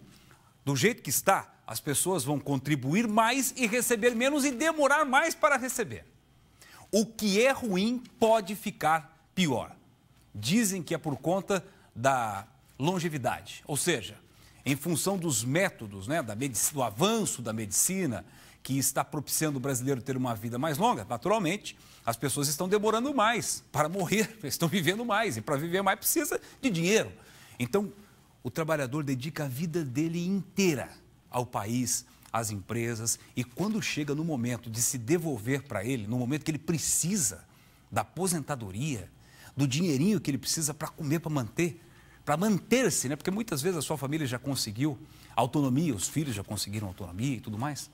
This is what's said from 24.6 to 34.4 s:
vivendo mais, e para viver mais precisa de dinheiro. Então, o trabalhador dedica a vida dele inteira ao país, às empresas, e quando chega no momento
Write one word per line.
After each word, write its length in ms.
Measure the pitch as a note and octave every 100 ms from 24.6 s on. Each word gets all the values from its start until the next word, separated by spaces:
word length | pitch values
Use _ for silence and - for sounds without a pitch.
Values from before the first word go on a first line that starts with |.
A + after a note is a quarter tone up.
| E3
vivendo 360 | F#3+ D3+ G3+
mais, 320 | A#3+ G3+ A3+ A2+
e 40 |
para 160 | A2 C#3
viver 260 | E3 F#3
mais 160 | G3 G3
precisa 420 | - E4+ D4 - - -
de 80 | C4
dinheiro. 420 | E3 E3+ G#3+ F#2+ - - - - -
Então, 340 | B2 G3+ G3+ - - - - _
o 100 | B2
trabalhador 500 | - D#3+ D#3 C3 D3
dedica 440 | C#3 C3 D3 D3 C#3+
a 20 |
vida 360 | B2+ F3 E3
dele 400 | C#3+ A#2+ E3 E3+
inteira 680 | F3 G3 - - F#3+ C3+ E2+ - - - -
ao 160 | A#2+
país, 600 | B2 B2 G#2 A#2+ B2 - - - -
às 160 | A2+ A2
empresas, 680 | G2+ F#2 A2+ A#2 A2+ A2+ - - -
e 80 |
quando 360 | A#2+ - G3 G#3+
chega 320 | - - D3
no 120 | C#3+
momento 440 | E3 C#3+